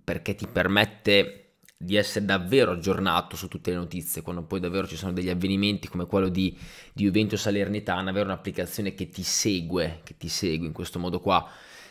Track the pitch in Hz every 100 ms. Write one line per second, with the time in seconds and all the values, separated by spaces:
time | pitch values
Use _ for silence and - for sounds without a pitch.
0 | - - - 98 95 - 90 101 104 -
1 | 107 101 95 - - _ _ _ 90 101
2 | 101 107 101 98 90 131 107 87 92 95
3 | 95 85 - - 92 82 - 87 85 90
4 | 80 - 82 87 80 95 87 95 95 85
5 | 92 92 90 90 95 98 101 101 - 90
6 | 87 98 95 90 92 - - - - -
7 | 101 98 107 104 107 101 95 104 101 90
8 | 95 95 98 95 - 90 90 - 98 92
9 | 87 - 92 - 113 92 82 90 80 80
10 | - - 82 - 95 80 82 78 90 90
11 | 90 90 98 90 - - - - -